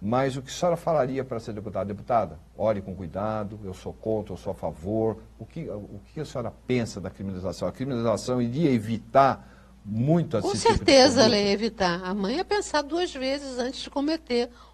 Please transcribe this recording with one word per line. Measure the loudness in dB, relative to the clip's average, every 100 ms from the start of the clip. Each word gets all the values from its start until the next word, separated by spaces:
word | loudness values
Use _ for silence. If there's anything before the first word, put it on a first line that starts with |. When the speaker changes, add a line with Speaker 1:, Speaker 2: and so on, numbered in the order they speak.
Speaker 1:
Mas | -2 0 0 -2
o |
que | -8
a |
senhora | -2 0 0
falaria | 0 2 0 -2
pra | -4 -6
essa | -8
deputada? | -10 -6 -4
Deputada, | -4 -6 0 0 0 -6 -14 -2
ore | 0 0
com | -4
cuidado, | -8 -8 -6 -4 -4 -6 -10
eu | -12
sou | -12 -12
contra, | -8 -4 -4 -4
eu | -10
sou | -8
a |
favor. | -6 -6 -6 -4 0 0 -2 -10 -18
O | -14
que, | -10 -10
o | -10 -12 -16 -14
que | -10
a |
senhora | -8 -6 -8 -8 -2
pensa | 0 0 -6
da | -10
criminalização? | -8 -8 -6 -6 -4 -6
A |
criminalização | -4 -4 -2 0 0 0 0
iria | 0 2 2
evitar | 2 0 -6 2 6 6 4 -6 -20 -20 -16
muito | -6 0 2 2 2 0
Speaker 2:
Com | 0
Speaker 1:
esse | 2
tipo | 4
de | 6
Speaker 2:
certeza | 8 8 8 8
Speaker 1:
conduta? |
Speaker 2:
ela | 6 6
ia | 2
evitar. | 2 0 0 0 0
A | -2
mãe | -2 -2 -2
ia |
pensar | -2 -2 0 -2
duas | -2 -2 -4
vezes | -4 -4 -4 -6 -6
antes | -6 -6
de | -8
cometer | -4 -2 -2 -2 -2 -2 -8 -20